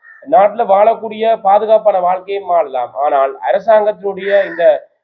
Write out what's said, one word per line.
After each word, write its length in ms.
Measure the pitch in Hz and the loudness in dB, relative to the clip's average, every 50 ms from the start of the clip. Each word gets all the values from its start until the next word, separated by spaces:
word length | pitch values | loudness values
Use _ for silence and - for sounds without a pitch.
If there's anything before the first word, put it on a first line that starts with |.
| _ - - - - 135 | _ -20 -20 -20 -6 0
நாட்டுல 320 | 156 180 202 208 202 226 233 | 2 4 4 2 0 -2 -2
வாழக்கூடிய 760 | 190 196 196 214 226 220 202 214 220 220 214 220 226 226 - | 0 2 2 4 2 2 -2 -6 -12 -8 -4 -2 -2 -2 0
பாதுகாப்பான 600 | 220 190 202 208 220 214 220 214 220 208 196 185 | 0 0 2 2 2 2 0 2 2 2 0 0
வாழ்க்கையும் 460 | 175 175 185 185 185 196 196 196 190 | 0 0 -2 -2 -4 -8 -8 -8 -4
வாழலாம். 460 | 180 175 170 151 135 131 127 123 120 - | -2 -2 -2 -2 -2 -4 -6 -6 -6 -6
ஆனால் 440 | 131 143 151 143 135 135 139 131 - | -4 -4 0 0 0 0 0 -2 -6
அரசாங்கத்தினுடைய 1080 | - 139 165 - - 226 220 214 208 214 208 175 196 196 190 180 190 196 202 196 190 | -4 -2 -2 -2 2 2 2 4 4 0 -4 -4 -8 -8 -8 -6 -6 -2 0 0 0
இந்த 420 | 175 165 170 170 160 147 - - _ _ _ | -2 -4 0 2 2 2 2 -4 _ _ _